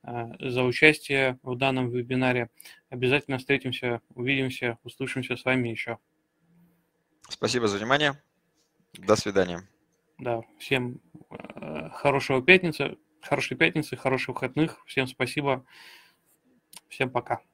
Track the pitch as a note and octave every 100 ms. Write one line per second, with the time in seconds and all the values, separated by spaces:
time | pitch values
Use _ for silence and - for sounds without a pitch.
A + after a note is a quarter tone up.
0 | - A#2+ A#2 - C3+ B2 B2+ A#2+ D#3 D3+
1 | - C#3 C3 B2+ C3 B2 C3+ C3 B2+ B2
2 | A#2+ B2+ C3 B2 A#2+ _ - - _ B2+
3 | B2 C#3 - C3 C3 C3+ B2+ B2 B2 A#2+
4 | _ - B2 C#3 C3 B2+ B2 A#2 A#2+ -
5 | C3+ - B2+ A#2 - B2+ A#2+ A2 - A#2
6 | _ _ _ _ _ _ _ _ _ _
7 | _ _ - - A#2+ B2 A2+ G2+ A2 C#3+
8 | D3+ C#3 _ _ _ _ _ _ _ -
9 | F#2 G#2 G#2+ G2 F2+ E2+ F#2+ _ _ _
10 | _ _ B2+ A#2 - _ - C3+ B2 B2+
11 | _ - - - - - - D#3 - -
12 | C#3+ C#3 - C3 C3 F#3 F3+ D3+ C#3+ -
13 | _ _ - - - - E3 E3 C#3+ B2+
14 | C3+ C3 - B2 B2 D3 D#3+ - - -
15 | C3 - B2 - C#3+ C3 - - - -
16 | - _ _ _ _ _ _ - _ -
17 | B2+ B2+ - A#2 _